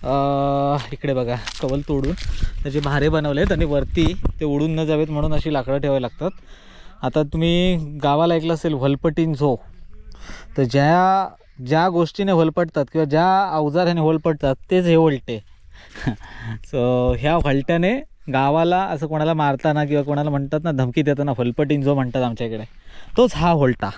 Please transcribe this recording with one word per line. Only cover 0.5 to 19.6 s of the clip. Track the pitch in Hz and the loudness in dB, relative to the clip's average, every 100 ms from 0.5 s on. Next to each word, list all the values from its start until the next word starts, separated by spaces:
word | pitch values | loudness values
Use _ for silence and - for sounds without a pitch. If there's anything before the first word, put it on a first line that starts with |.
| 139 143 143 - | 0 0 -2 -4
इकडे | 147 147 | -8 -4
बघा, | 131 120 120 - - | -2 -2 -4 -6 -6
कवल | 135 135 185 | -4 -4 -2
तोडून | 143 139 - - - - - | -2 -2 -4 -4 -2 -2 -2
त्याचे | 143 139 | -4 -2
भारे | 143 143 143 | 0 2 2
बनवले | 156 151 143 | 2 0 0
आहेत | 190 | 0
आणि | 165 | 2
वरती | 160 143 135 - 160 | 2 0 0 2 2
ते | 185 - - | 2 -2 0
उडून | 151 143 156 | -2 0 0
न | 160 | 0
जावेत | 160 151 151 | 0 0 0
म्हणून | 151 151 | 0 2
अशी | 151 156 | 2 2
लाकडं | 151 123 139 | -2 0 -2
ठेवावी | 143 135 | 0 0
लागतात. | 123 - 165 190 - - - - - - | -2 -4 -6 -8 -18 -20 -20 -20 -20 -6
आता | 131 156 | -2 0
तुम्ही | 147 160 165 175 180 180 151 147 | -2 0 2 4 2 0 -2 -4
गावाला | 139 143 170 | 0 2 4
ऐकलं | 165 160 | 2 0
असेल | 165 170 | -2 -2
व्हलपटीन | 147 135 139 170 151 160 | 0 0 2 0 0 0
झो, | 147 143 120 - - - - - - - - - - | 2 0 0 -4 -20 -18 -18 -16 -16 -16 -16 -10 -2
तर | |
ज्या, | 131 139 143 175 185 190 185 - _ - | 0 4 4 4 4 2 0 -8 _ -16
ज्या | 127 156 180 | -2 2 2
गोष्टीने | 175 165 - 196 | 2 -2 -2 0
व्हलपटतात | 180 160 160 175 160 139 | 4 2 2 -2 -2 -2
किंवा | 160 | 0
ज्या | 151 151 180 190 196 | 0 2 4 2 0
अवजाराने | 156 151 151 175 175 | 0 0 2 2 2
व्हलपटतात, | 156 160 165 151 143 135 - | 2 2 0 0 0 -2 0
तेच | 185 180 | 0 4
हे | 165 | 4
व्हलटे. | 160 135 - 113 - - - - - - - | 4 2 -4 -10 -10 -20 -20 -20 -20 -8 -6
<laughs> | 107 - - 113 113 | -6 -12 -14 -12 -12
So, | - - 123 127 123 123 | -6 -2 2 2 2 0
ह्या | 135 170 | 2 2
व्हलट्याने | 151 139 135 170 180 254 294 - - | 2 0 0 0 2 0 -6 -16 -4
गावाला | 131 135 156 165 180 | 0 2 2 2 2
असं | 190 160 151 | 0 -4 -4
कोणाला | 156 151 | -2 0
मारताना | 160 147 135 | 2 0 0